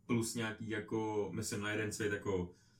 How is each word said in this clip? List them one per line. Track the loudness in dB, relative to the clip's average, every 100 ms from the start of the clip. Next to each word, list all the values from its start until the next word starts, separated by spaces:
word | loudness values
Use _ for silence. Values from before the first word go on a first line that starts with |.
| 0
plus | 2 2 0
nějaký | -2 -2 -4
jako, | -4 -2 0 2 2 0
myslím | -2 -2 -2
na | -2
jeden | 0 -2
svět | 0 0
jako | 0 2 2 0 -6 -20 -20